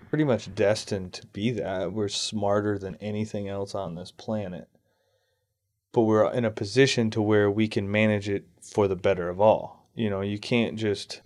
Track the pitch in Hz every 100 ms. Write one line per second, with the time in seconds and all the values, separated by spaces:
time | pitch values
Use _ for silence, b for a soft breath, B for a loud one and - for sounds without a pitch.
0 | - 151 151 113 - 98 101 107 - 101
1 | 92 - - - 110 113 92 95 90 104
2 | 104 - - 107 101 104 104 101 95 85
3 | 101 107 107 104 98 98 98 101 95 82
4 | 92 - - 110 95 90 - _ _ _
5 | _ _ _ _ _ _ _ _ _ -
6 | 110 107 101 123 113 110 101 117 135 123
7 | 113 110 107 107 104 101 110 110 98 104
8 | 107 104 101 98 - _ - - 101 92
9 | 98 92 87 90 107 95 - - _ -
10 | 110 98 101 104 - 120 107 107 110 98
11 | - -